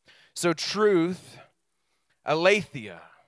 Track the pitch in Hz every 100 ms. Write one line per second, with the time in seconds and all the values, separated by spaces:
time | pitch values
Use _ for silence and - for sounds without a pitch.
0 | _ _ _ - 175 156 - 196 214 180
1 | 165 185 - - - _ _ _ _ _
2 | _ _ - 156 180 208 156 139 104 82
3 | 82 _